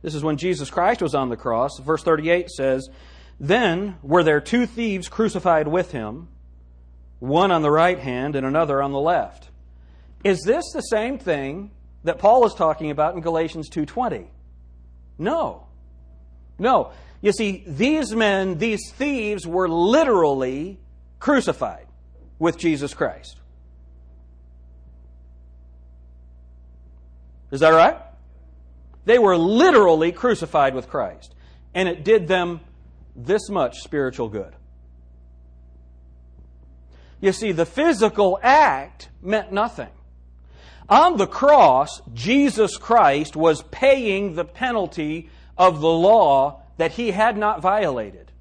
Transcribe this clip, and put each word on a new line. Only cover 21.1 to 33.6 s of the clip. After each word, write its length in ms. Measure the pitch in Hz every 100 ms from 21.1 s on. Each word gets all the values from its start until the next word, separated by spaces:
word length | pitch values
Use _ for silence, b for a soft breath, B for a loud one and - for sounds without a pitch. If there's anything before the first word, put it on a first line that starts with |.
| -
crucified 680 | - 277 - - 113 85 - - - - - -
with 180 | 165 160
Jesus 380 | 170 147 139 -
Christ. 420 | 131 - - - - - - - - - - - - - - - - - - - - - - - - - - - - - - - - - - - - - - - - - - - -
Is 80 | 139
that 100 | 160
right? 300 | 160 185 330 - - - - - - - - - - -
They 140 | 240
were 180 | 208 180
literally 760 | 170 226 359 277 190 160 165
crucified 640 | 170 247 214 160 160 139
with 160 | 131 120
Christ. 460 | 143 101 - - - b b b -
And 120 | 185
it 160 | 170
did 240 | 151 220 165
them 320 | 185 175 170 - - - - - 127
this 340 | 120 208 -
much 320 | 196